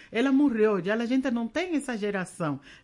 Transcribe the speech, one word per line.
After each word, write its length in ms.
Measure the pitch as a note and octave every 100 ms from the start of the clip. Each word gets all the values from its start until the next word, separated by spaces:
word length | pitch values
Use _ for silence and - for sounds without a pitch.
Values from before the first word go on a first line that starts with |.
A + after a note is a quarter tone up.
| -
ela 200 | A3 C4+
morreu, 520 | C4+ C#4+ A3+ G#3+ G3
já 100 | F3
a 120 | A3 A#3
gente 240 | C4 C4+
não 160 | A#3 A#3
tem 280 | D4+ F#4 D4+
essa 220 | C#4 A3+
geração 640 | G#3 G3+ F3 - D#3+ C#3 - -